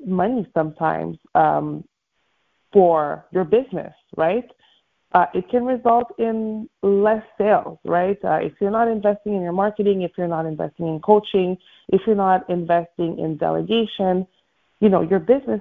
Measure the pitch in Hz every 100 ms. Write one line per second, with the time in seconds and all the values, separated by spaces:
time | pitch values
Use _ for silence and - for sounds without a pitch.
0 | 247 185 202 254 165 165 156 156 160 160
1 | 165 160 _ - 156 151 151 151 - _
2 | _ _ _ _ _ _ _ 202 180 160
3 | 147 156 - 185 160 226 269 170 - -
4 | _ - 160 226 247 _ _ _ _ _
5 | _ 180 175 185 185 247 247 247 240 233
6 | 240 - 226 220 220 214 220 _ 196 196
7 | 214 220 - - 208 185 - 165 170 175
8 | 185 196 180 160 156 - 196 208 233 220
9 | 208 208 208 196 175 180 208 208 202 190
10 | 175 - 175 165 160 156 160 - 165 156
11 | 180 214 208 196 180 185 _ _ - 190
12 | 226 202 190 185 - 180 170 170 170 -
13 | 165 - 160 151 160 165 170 226 220 -
14 | 190 185 185 _ _ _ _ - 208 180
15 | 165 190 165 277 233 214